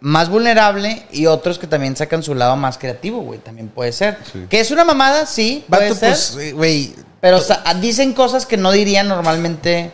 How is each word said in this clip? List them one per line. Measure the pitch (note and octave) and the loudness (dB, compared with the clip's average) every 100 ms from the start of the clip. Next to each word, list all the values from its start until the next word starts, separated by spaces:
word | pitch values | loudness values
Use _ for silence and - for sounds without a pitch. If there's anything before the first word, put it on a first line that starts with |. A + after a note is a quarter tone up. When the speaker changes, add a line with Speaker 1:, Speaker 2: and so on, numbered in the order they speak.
Speaker 1:
más | C#3 D#3 E3+ | 0 0 2
vulnerable | G#3 A#3 A3 G#3 G3 G#3 A3 - | 2 2 4 2 2 -4 -8 -10
y | D3 D#3+ | 0 2
otros | D#3 F3 F3 | 2 -2 -6
que | D#3+ | -4
también | D3+ C3+ C3 | -2 -2 -4
sacan | D3+ E3 | -4 -4
su | D3+ | -4
lado | C3 B2 C3 | 0 0 0
más | C3+ B2 | -2 -6
creativo, | C3 A#2+ F3 A#3+ | -10 -8 -8 -8
güey. | C3+ A2+ | -10 -14
También | A#2+ A2+ A2 | -16 -16 -14
puede | B2+ A#2+ | -6 -6
ser. | A#2 G3+ G#3 - | -2 -2 -4 -12
Speaker 2:
Sí. | - F#2 | -14 -2
Speaker 1:
Que | G#3+ | 0
es | A3+ | 2
una | D4 | 2
mamada, | E4+ C#4 C4+ D4 D4+ | 4 4 4 2 -2
sí, | - A3 C#4+ - | -2 -2 -4 0
puede | F3+ G#3 | 2 2
Speaker 3:
Vato, | A3 | 2
Speaker 1:
ser. | A3 | 2
Speaker 3:
pues, | C#4+ - B2+ | 2 -2 -6
eh, | D3+ | -10
güey. | C#3+ D#3+ D3+ C3+ - - _ | -2 0 0 -4 -10 -20 _
Speaker 1:
Pero | F3+ F3+ | 4 4
sa-, | - F#3 - F3+ | 4 0 0 0
dicen | A3 A3+ C4+ | 0 0 0
cosas | B3 B3 B3+ - | 2 0 0 -2
que | A3 | 0
no | F#3 | 2
dirían | G3 G3+ G3 G3+ | 2 2 2 0
normalmente | F#3 E3 E3 E3+ D#3+ E3+ E3+ E3+ | 0 0 0 -2 -4 -2 -2 -4